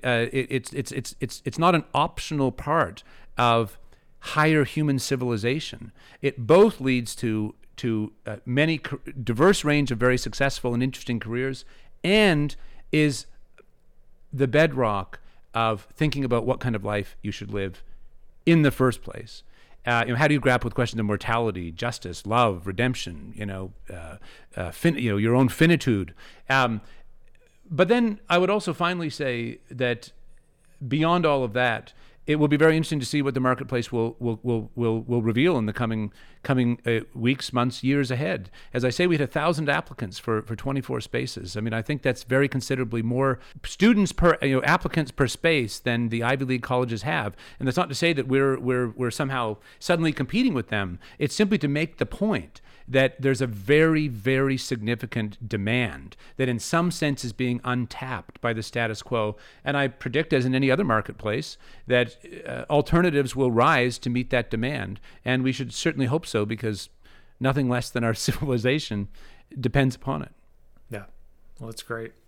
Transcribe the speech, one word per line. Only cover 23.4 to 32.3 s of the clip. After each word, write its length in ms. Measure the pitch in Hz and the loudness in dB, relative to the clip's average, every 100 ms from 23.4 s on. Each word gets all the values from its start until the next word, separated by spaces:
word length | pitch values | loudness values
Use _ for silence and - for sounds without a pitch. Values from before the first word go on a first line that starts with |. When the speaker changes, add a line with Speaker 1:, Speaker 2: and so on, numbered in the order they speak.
| 101 | -8
Speaker 1:
know, 260 | 95 95 - - | -8 -10 -12 -14
uh, 260 | 90 82 98 - - - - | -12 -14 -16 -18 -20 -14 -8
uh, 140 | 87 | -8
fin-, 280 | - 170 143 | 0 0 2
you 120 | 120 | 0
know, 80 | 101 | 0
your 180 | 113 123 | 2 4
own 140 | 127 | 4
finitude? 640 | - 160 170 - 101 87 - - - - | 4 4 4 2 0 -2 -10 -20 -18 0
Um, 300 | 135 123 107 - - - - - - _ _ - | 2 2 -2 -8 -18 -20 -20 -20 -20 _ _ -6
but 160 | 151 180 | 0 4
then 320 | 240 233 208 - | 4 2 -2 0
I 80 | 175 | 2
would 120 | 185 | 4
also 240 | 208 185 | 2 -2
finally 360 | 160 175 180 160 | -2 -2 -2 -4
say 500 | - 139 120 117 120 - | -4 -2 -2 -4 -8 -14
that 420 | 127 123 117 - - - - _ _ _ - 131 | -2 0 0 -6 -20 -20 -20 _ _ _ -14 -2
beyond 380 | 147 160 175 156 | 2 4 4 4
all 180 | 139 | 2
of 100 | 120 | 0
that, 400 | 120 123 110 - - - - | 2 2 0 -6 -20 -20 -10
it 120 | - | -2